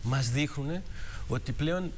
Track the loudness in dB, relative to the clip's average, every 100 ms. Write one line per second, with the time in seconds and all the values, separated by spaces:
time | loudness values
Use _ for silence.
0 | 0 2 4 2 2 0 -2 -2 -4 -6
1 | -4 -4 -2 -2 0 0 2 2 0